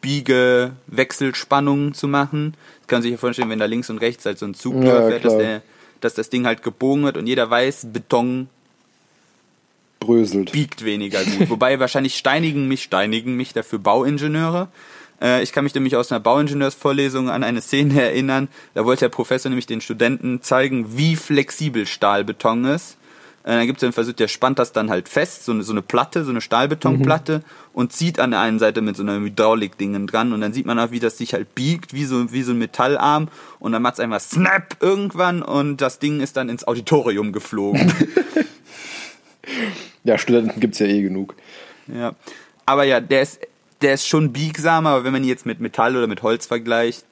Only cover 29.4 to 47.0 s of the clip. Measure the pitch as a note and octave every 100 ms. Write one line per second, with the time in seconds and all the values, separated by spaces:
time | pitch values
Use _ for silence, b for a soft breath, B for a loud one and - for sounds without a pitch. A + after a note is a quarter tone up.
29.4 | A2 A2+ G#2 - G2+ G2+ G2 A#2 A#2+ A2
30.4 | G#2 A#2+ - A#2 A#2 A#2+ A#2 - A#2 G2
31.4 | F2+ - C3 E3+ F3+ C3 C#3+ B2+ A#2+ B2
32.4 | B2 A#2+ A2+ - B2 C#3+ C#3+ D3 D#3 B
33.4 | B B - A2+ A#2+ - A#2 G#2+ - -
34.4 | F#3 F#3+ - - F3+ G3 G3+ E3+ F3+ F3
35.4 | - C#3+ C#3+ C#3 C3+ - D3 D3 C3+ -
36.4 | B2+ A#2+ - A#2+ G#2+ D3+ A#2+ G2+ G#2+ G2+
37.4 | - G#2+ G2+ G2+ F3+ F3 D#4 - - -
38.4 | - - B B B B B B B B
39.4 | B C4+ A#3 F#3+ B B A2+ G#2+ - A#2+
40.4 | A2 G#2+ A2+ - G#2 G2+ G2 F#2+ F#2+ -
41.4 | B B B B B B2 A#2+ - B B
42.4 | B B - C#3 C#3 B2 A#2 C3+ B2+ -
43.4 | - _ _ _ C#3+ C3+ - D#3 D#3 B2
44.4 | D#3 D#3 D#3+ E3 D#3+ C#3 B2+ C3 C3 B2+
45.4 | - A2+ A2+ - A#2 B2+ A#2 G2+ G#2+ A#2
46.4 | - A#2+ A2+ A#2 A#2 A#2+